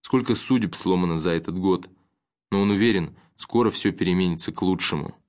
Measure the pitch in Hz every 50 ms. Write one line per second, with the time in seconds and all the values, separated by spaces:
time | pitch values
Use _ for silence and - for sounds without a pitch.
0 | - - - 131 127 120 117 104 - - 131 123 107 87 - - - 95 92 90
1 | 90 87 82 82 78 87 82 82 82 - 82 92 92 98 92 87 - - _ _
2 | _ _ _ _ _ _ _ _ _ _ - 98 101 104 101 98 107 117 107 98
3 | 82 76 - - _ _ _ _ - - - 113 120 110 104 - - 104 92 -
4 | 92 87 90 92 92 90 85 82 - - 82 - 92 92 92 90 - - - 76
5 | 76 82 - _ _